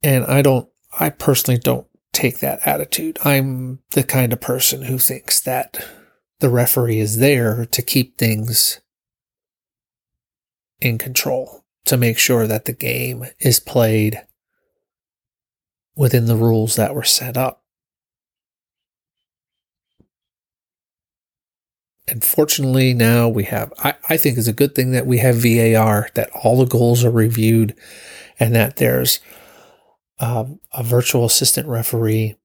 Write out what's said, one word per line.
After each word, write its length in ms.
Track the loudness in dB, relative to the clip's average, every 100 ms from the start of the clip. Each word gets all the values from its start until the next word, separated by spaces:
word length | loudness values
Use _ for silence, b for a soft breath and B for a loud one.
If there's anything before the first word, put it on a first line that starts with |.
And 220 | 2 0 2
I 160 | 0
don't, 260 | 2 0 -2 _ _ -6
I 120 | -6
personally 480 | -2 0 0 2 0
don't 260 | 0 -2 -6 _ _
take 280 | -4 -4 -2
that 260 | -6 -4 -2
attitude. 540 | -2 -4 -6 -6 -4
I'm 560 | 0 2 0 -4 -8 -12 _
the 120 | -2
kind 300 | 0 0 0
of 80 | -2
person 400 | -4 -2 -2 -4
who 160 | -6 -2
thinks 420 | -2 -4 -4 -4
that 360 | -2 -6 -6 -12 B B B B B _
the 100 | 0
referee 500 | 2 2 0 0 0
is 200 | 0 2
there 460 | 2 4 0 -2 -4
to 140 | -6
keep 360 | -2 -2 -2 -2
things 640 | -2 -2 -2 0 -2 -4 _ _ _ _ _ _ _ _ _ _ _ _ _ _ _ _ _ _ _ _
in 160 | -4 -4
control, 680 | -6 -6 -4 -4 -6 -14 _ _ -2
to 100 | 2
make 220 | 2 0
sure 300 | 0 2 0
that 180 | -2 -6
the 80 |
game 520 | -6 -6 -4 -6 -8 -14 _
is 200 | 0 0
played 640 | 0 0 2 2 0 -4 -12 _ _ _ _ _ _ _ _ _ _ _ _ _ _ _ _ -2
within 300 | 2 2 2
the 100 | 2
rules 400 | 2 2 0 0
that 200 | -2 -2
were 80 |
set 340 | -2 -2 -2 -4
up. 220 | -4 -6 _ _ _ _ _ _ _ _ _ _ _ _ _ _ _ _ _ _ _ _ _ _ _ _ _ _ _ _ _ _ _ _ _ _ _ _ _ _ _ _ _ _ _ _ -10
And 160 | -6
fortunately, 720 | -4 0 0 0 0 2 2 2
now 340 | 2 4 2
we 140 | 0 -4
have, 260 | -4 -8 -4
I, 160 | -4 -4 -4
I 80 | 0
think 200 | 0 0
it's 100 | -2
a 60 |
good 200 | 0 0
thing 180 | 2 0
that 140 | 0 2
we 140 | 2
have 160 | 4 2
V 240 | 2 4
A 160 | 4 4
R, 340 | 4 2 0 -4
that 160 | -6
all 260 | -2 0 2
the 80 | 2
goals 400 | 2 2 4 2
are 60 |
reviewed, 640 | 2 2 2 2 2 2 -4 B B B B B B
and 140 | 2 2
that 220 | 0 0
there's, 440 | 0 2 0 -2 B B B B B B B B _ _
um, 400 | -4 -4 -6 -12 _
a 100 | -10
virtual 420 | -2 0 0 0 0
assistant 420 | 0 0 -2 -4
referee 680 | -6 -4 -2 0 0 -2 -6